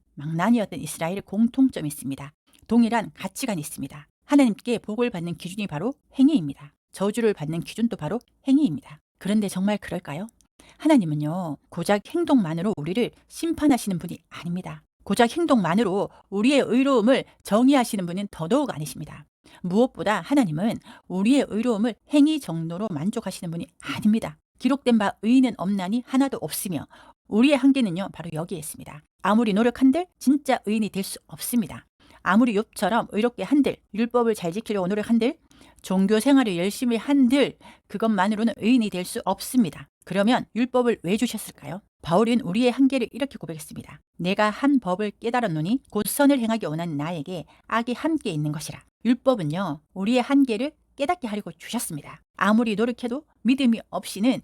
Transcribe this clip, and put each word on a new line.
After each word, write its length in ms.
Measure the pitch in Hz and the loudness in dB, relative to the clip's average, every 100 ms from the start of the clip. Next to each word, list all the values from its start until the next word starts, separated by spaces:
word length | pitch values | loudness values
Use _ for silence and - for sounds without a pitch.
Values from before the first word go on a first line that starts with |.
| _ - | _ -12
망나니였던 640 | 147 165 196 240 190 175 | -6 -2 2 2 0 -6
이스라엘의 440 | 151 - 165 196 | -10 -6 -6 -6
공통점이 640 | - 196 233 - 262 - 151 | -6 0 0 4 2 2 -6
있습니다. 440 | - 131 135 139 _ _ _ - | -8 -10 -10 -12 _ _ _ 0
동일한 460 | 233 226 196 170 | 2 2 0 -4
가치관이 460 | - 190 - 254 180 | -10 -12 -8 -6 -4
있습니다. 480 | 147 - 139 147 - _ | -6 -10 -12 -14 -20 _
하나님께 540 | - 285 247 190 247 220 | 0 4 4 2 -4 -6
복을 300 | - 214 240 | -4 -4 -4
받는 260 | 185 170 165 | -4 -8 -8
기준이 320 | 175 202 202 | -10 -8 -6
바로 260 | 147 220 - _ - | -6 -6 -8 _ 4
행위입니다. 560 | 269 277 147 - 147 _ _ | 4 4 -2 -8 -16 _ _
저주를 400 | - 202 226 226 | -4 -4 0 0
받는 260 | 196 151 165 | 0 -4 -6
기준도 380 | - - 233 - | -8 -2 -4 -2
바로 220 | 151 226 - _ - | -6 -6 -8 _ 2
행위입니다. 540 | 277 254 135 - 147 _ _ | 4 4 -2 -10 -20 _ _
그런데 300 | 185 214 202 | -2 0 -2
정말 280 | 185 196 208 | -2 -2 -2
그럴까요? 500 | - 175 - 147 226 _ _ _ _ - | -4 -10 -8 -10 -12 _ _ _ _ -2
하나님은요, 800 | 311 285 160 147 151 180 170 139 _ | 4 4 4 -2 -2 -4 -6 -8 _
고작 380 | 170 170 202 - | -6 0 0 0
행동만으로 640 | 349 320 269 165 165 208 165 | -4 2 2 2 -2 -4 -4
우리를 340 | 151 208 196 - _ | -4 -2 -4 -6 _
심판하시는 720 | - 330 311 294 247 202 175 | -8 -6 0 2 2 0 -6
분이 200 | 170 - _ | -6 -14 _
아닙니다. 520 | - 170 175 165 151 _ _ | -12 -8 -6 -8 -14 _ _
고작 320 | - 196 233 320 | -4 2 2 2
행동만으로 720 | 330 254 165 190 220 196 165 - - | 2 2 2 2 2 0 -4 -8 -8
우리의 320 | 196 233 254 - | 0 2 2 2
의로움을 600 | 240 269 254 214 226 - _ | 2 2 2 4 2 0 _
정의하시는 640 | - 208 254 277 226 202 175 | 0 4 6 4 2 -4 -6
분은 240 | 185 202 | -6 -8
더더욱 420 | - 165 277 294 | -6 -2 0 0
아니십니다. 520 | 143 151 - 151 - - _ _ - | -6 -10 -10 -14 -16 -20 _ _ -10
무엇보다 600 | 180 196 254 - 170 214 | -2 2 2 0 -2 -2
하나님은 560 | 170 285 196 151 220 - - - - | 0 2 2 0 -2 -4 -10 -20 -8
우리의 360 | 180 214 277 - | -2 2 2 2
의로움을 460 | 202 247 202 240 208 - | -2 -2 0 -2 -4 0
행위 260 | 294 294 311 | 4 4 2
정도로 480 | - 165 165 175 220 | -4 -6 -6 -6 -6
만족하시는 600 | 147 185 220 196 - 175 | -4 -4 -4 -6 -10 -10
분이 160 | 170 - _ | -10 -12 _
아닙니다. 560 | - 247 - 220 151 - _ _ | -12 -2 2 2 0 -12 _ _
"기록된 380 | - 277 240 226 | -2 0 2 2
바 140 | 202 - | 2 -2
의인은 340 | 214 262 254 - | 2 4 4 0
없나니?" 460 | 180 202 185 240 - | -2 -2 -2 -4 0
하나도 300 | 262 277 240 | 0 2 -2
없으며 500 | 156 - 202 147 - - - _ - | -8 -8 -6 -6 -8 -16 -20 _ -2
우리의 300 | 214 277 269 | 2 4 6
한계는요, 520 | 269 269 220 165 190 | 4 4 2 -2 -8
바로 160 | - 170 | -10 -10
여기에 260 | 156 180 170 | -8 -6 -8
있습니다. 460 | - - - 147 _ _ | -12 -14 -16 -18 _ _
아무리 320 | 185 220 220 | 2 4 4
노력한들 540 | 196 240 - 262 311 359 - | 4 2 4 4 4 0 -2
진짜 420 | 247 285 - - 202 | 2 2 2 0 0
의인이 240 | 220 208 | -2 -2
될 140 | 190 | -4
수 160 | 190 - - | -6 -10 -16
없습니다. 580 | 156 - 240 175 - - _ _ - 175 | -12 -4 -2 -2 -8 -20 _ _ -8 2
아무리 280 | 202 254 | 4 4
욥처럼 560 | 190 - - 185 226 - | 2 -2 -2 0 0 -2
의롭게 320 | 202 240 - | -2 -2 -2
한들, 320 | 185 294 262 - _ | 0 2 2 -2 _
율법을 400 | 202 233 247 233 | -4 0 0 0
잘 200 | 214 175 | 0 -4
지키려고 340 | 185 - 208 180 | -6 -4 -2 -2
노력한들, 500 | 208 202 226 240 330 _ _ - _ | -2 2 2 2 -2 _ _ -20 _
종교 400 | - 190 196 214 | -4 0 2 2
생활을 340 | 254 269 233 170 | 6 4 4 0
열심히 380 | 190 - 240 226 | -2 -2 -2 -2
한들 640 | 262 285 240 277 196 - - - _ | 2 4 4 4 2 -2 -20 -20 _
그것만으로는 640 | 202 226 202 196 208 226 - | -4 0 2 0 0 -2 0
의인이 340 | 202 262 214 | 2 2 2
될 140 | 180 | -4
수 180 | 180 233 180 | -6 -6 -4
없습니다. 640 | 190 - 254 180 - 139 _ - | -4 -2 0 0 -2 -18 _ -6
그러면 400 | 190 208 247 - 214 | 0 2 2 0 -4
율법을 440 | 254 254 240 214 | 0 2 2 0
왜 140 | 170 214 | 0 0
주셨을까요? 640 | 240 214 - - 139 190 _ _ | -2 -4 -12 -16 -12 -12 _ _
바울은 380 | 147 190 233 240 | 0 2 4 2
우리의 320 | - 208 247 | 0 0 2
한계를 380 | 240 269 269 220 | 4 2 2 -4
이렇게 260 | 226 - - | -6 -8 -8
고백했습니다. 640 | 156 160 - - - - _ - | -14 -14 -14 -16 -18 -20 _ -6
"내가 300 | 175 202 214 | -2 0 0
한 300 | 208 285 277 | 2 2 2
법을 320 | 185 185 208 - | 2 -2 -4 -4
깨달았노니 600 | 233 247 220 156 165 262 _ | -4 -2 -2 -2 -2 -2 _
곧 180 | 208 202 | -4 -2
선을 320 | - 277 277 | 4 4 4
행하기 260 | 226 226 180 | 2 -2 -2
원하는 300 | 160 170 143 | -4 -4 -4
나에게 480 | 156 175 139 180 - _ - | -4 -6 -8 -10 -12 _ -6
악이 240 | 226 233 | -4 -2
함께 400 | 240 311 320 214 | -2 -2 -2 -2
있는 220 | 151 151 | -2 -2
것이라." 280 | 151 - 135 _ _ | -4 -8 -14 _ _
율법은요, 800 | 226 247 269 247 147 170 190 147 _ | 0 0 2 0 0 -4 -4 -8 _
우리의 280 | 185 202 247 | -6 0 0
한계를 500 | 233 277 262 208 285 - _ - | 2 2 2 0 -6 -10 _ -8
깨닫게 320 | 285 349 220 | -4 -4 -4
하려고 240 | 208 180 | -8 -10
주셨습니다. 680 | - - 220 - 151 - - _ - | -14 -8 -8 -6 -10 -12 -20 _ -2
아무리 380 | 190 220 226 202 | 2 2 2 0
노력해도 480 | 240 233 240 262 - _ | -2 -4 -8 -8 -12 _
믿음이 400 | 214 269 254 220 - | 0 2 2 0 -4
없이는 520 | 180 - 190 240 233 | -10 -8 -2 0 0